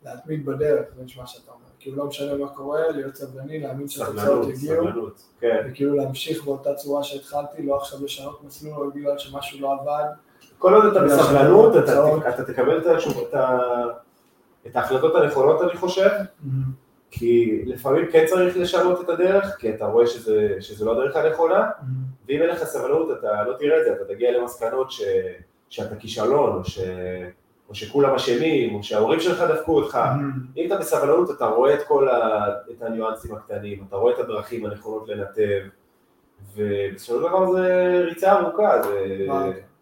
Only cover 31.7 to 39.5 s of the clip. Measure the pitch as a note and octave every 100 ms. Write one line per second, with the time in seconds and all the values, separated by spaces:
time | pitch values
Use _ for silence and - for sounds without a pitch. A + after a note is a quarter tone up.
31.7 | D3 - D3 C3+ A#2+ A2 G#2+ G#2 G#2 -
32.7 | - A2+ A2+ A2 G#2+ - G#2+ - G2+ G#2
33.7 | G2 G2 G2 A#2 A#2+ A#2 G#2 - A#2+ G#2+
34.7 | - G#2+ A2 G#2+ G#2 G2 - G#2 G2 G2
35.7 | _ _ _ _ _ _ _ G2+ G#2 G#2
36.7 | G2+ G2 G2 - A#2+ E3 F#3 F#3 F#3 F#3
37.7 | F3+ F3+ F3+ E3+ E3+ F#3+ G3+ E3+ G3+ G#3
38.7 | A#2+ G2+ G2+ F#2+ F#2+ G2 F#2+ F#2+